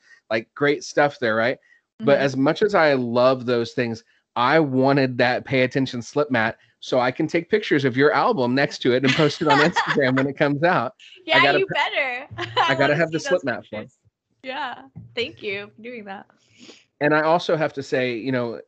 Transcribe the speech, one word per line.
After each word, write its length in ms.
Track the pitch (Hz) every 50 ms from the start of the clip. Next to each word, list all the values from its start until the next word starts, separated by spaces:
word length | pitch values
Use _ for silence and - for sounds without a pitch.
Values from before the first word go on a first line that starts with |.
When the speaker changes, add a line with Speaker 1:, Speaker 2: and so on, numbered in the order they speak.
| _ _ - _ _ -
Speaker 1:
like, 160 | 110 113 113 _ -
great 280 | - 147 143 143 - -
stuff 360 | - - 156 147 143 - -
there, 160 | 127 113 107
right? 240 | 113 113 127 139 - _ _ _ _ _ _ _ -
But 160 | 110 139 139 123
Speaker 2:
Mm-hmm. 80 | 135
Speaker 1:
as 120 | 143 131 131
much 240 | 135 151 165 - 214
as 100 | 202 196
I 200 | 180 160 151 139
love 520 | 127 123 117 117 123 123 131 135 127 117
those 280 | 123 123 120 117 - -
things, 300 | 135 123 117 113 110 - _ _ _ _ _ -
I 240 | 117 120 131 147 160
wanted 580 | 156 139 127 131 131 139 139 139 131 127 123 120
that 260 | 123 127 123 120 117
Pay 160 | - 139 131
Attention 400 | 127 127 - 143 131 127 - 120
slip 280 | 113 - - 147 147 147
mat 260 | 131 117 110 113 - _ _ _ _ _
so 180 | - - 165 160
I 100 | 151 131
can 160 | - - 160
take 240 | 151 - 170 170 -
pictures 340 | - - - - 170 143 135
of 100 | 135 127 131
your 140 | 143 151
album 420 | 110 139 160 240 247 135 123 120 123
next 260 | 139 143 139 - -
to 140 | - 135 120
it 100 | 131 139
and 80 | 135 135
post 260 | - 156 143 - -
it 60 | 170 151
on 100 | 139 139
Speaker 2:
<laughs> 140 | 151 175
Speaker 1:
Instagram 460 | - - - - - 147 135 127 131 135
when 100 | 131 143
it 100 | 131 -
comes 240 | 156 143 143 139
out. 320 | 165 175 185 139 117 131 - _
I 220 | - - - - -
Speaker 2:
Yeah, 160 | 320 320 320
Speaker 1:
gotta 180 | 349 - - 381
Speaker 2:
you 60 | 381 381
Speaker 1:
put, 80 | - 285
Speaker 2:
better. 500 | 311 427 415 330 277 262 247 254 285 - - -
<laughs> 0 |
Speaker 1:
I 360 | 349 - - - 359 330 135
Speaker 2:
I 20 |
Speaker 1:
gotta 60 | - 139 143
Speaker 2:
wanna 40 | 147 160
Speaker 1:
have 140 | 165 160
the 80 | 160 151
Speaker 2:
see 100 | - -
those 120 | 180 170
Speaker 1:
slip 20 | -
mat 200 | 127 113 92 -
for 100 | - 107 104
it. 20 |
Speaker 2:
pictures. 180 | 113 131 _ _ _ _ _ _ _ _ _ _ -
Yeah, 400 | 262 254 294 285 247 240 - 269 269 - - - - -
thank 260 | 240 233 302 - -
you 300 | 202 208 196 202 208 208 _
for 60 | -
doing 220 | 214 240 254 226 202
that. 240 | 196 196 208 - _ _ _ _ _ _ _ - - - - _ _ _ -
Speaker 1:
And 140 | 147 147 151
I 60 | 156
also 340 | 156 160 165 175 - - 170
have 180 | 156 156 143 -
to 80 | 139 127
say, 300 | - 147 131 127 123 120
you 160 | 110 104 135
know, 300 | 131 123 123 117 107 64 -